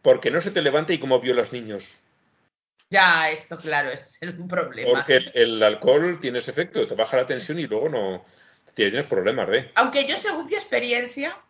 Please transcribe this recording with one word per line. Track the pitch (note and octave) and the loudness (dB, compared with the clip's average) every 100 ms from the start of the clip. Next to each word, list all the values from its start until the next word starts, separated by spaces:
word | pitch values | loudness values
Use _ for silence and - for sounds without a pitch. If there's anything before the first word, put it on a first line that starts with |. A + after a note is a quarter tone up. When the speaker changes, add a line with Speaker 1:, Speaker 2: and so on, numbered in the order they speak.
Speaker 1:
porque | C3+ C3 D3 | 6 4 2
no | D#3 | -2
se | F#3 | -2
te | F#3 | 0
levanta | D3 C#3+ D#3 | 2 0 0
y | D#3+ | -4
cómo | C3+ B2+ | 2 0
violas | B2 B2 G#2+ | 2 0 0
niños. | B2 A2 G2+ - - _ _ _ _ _ _ _ _ _ | -8 -10 -12 -14 -20 _ _ _ _ _ _ _ _ _
Speaker 2:
Ya, | G3 F#3 E3 D#3+ | 4 6 4 2
esto, | D#3 - E3 | -4 -10 -12
claro, | D#3+ D3 C#3 | -4 -2 -2
es | C#3+ - _ | -8 -14 _
un | F3 F3 F3+ | -14 -12 -6
problema. | F3 C#3 A2 A#2+ | -6 -6 -4 0
Speaker 1:
Porque | B2 C3+ - | 0 4 4
el, | - | 4
el | B2 A#2 A2+ | 2 2 6
alcohol | G#2+ G#2+ A#2 C#3+ F3 E3 | 4 4 4 4 2 -2
tiene | C#3 B2 | -4 -6
ese | B2 | -4
efecto, | C3 F3 - | -6 -4 -4
te | A2+ | -4
baja | G#2 - C3 | -2 0 0
la | |
tensión | B2+ B2+ - E3 | 0 -4 -6 -8
y | |
luego | C3+ G#2+ D3+ | -4 -2 -2
no, | C3 G2 F#2 _ _ _ _ - | -2 -4 -6 _ _ _ _ -16
tienes | - G2+ A#2+ | 0 0 0
problemas, | - G2+ F#2 - F#2 | -2 0 0 -2 0
¿eh? | A#2 C3 | -2 0
Speaker 2:
Aunque | - B3+ C#4 C#4 | 0 2 0 -2
yo, | F#4+ | -4
según | G#4 D#4 | -4 -6
mi | D#4+ | -6
experiencia | G4+ - B3 A#3+ A#3+ B3 C#4 D4+ - | -6 -2 -4 -2 -4 -4 -8 -10 -10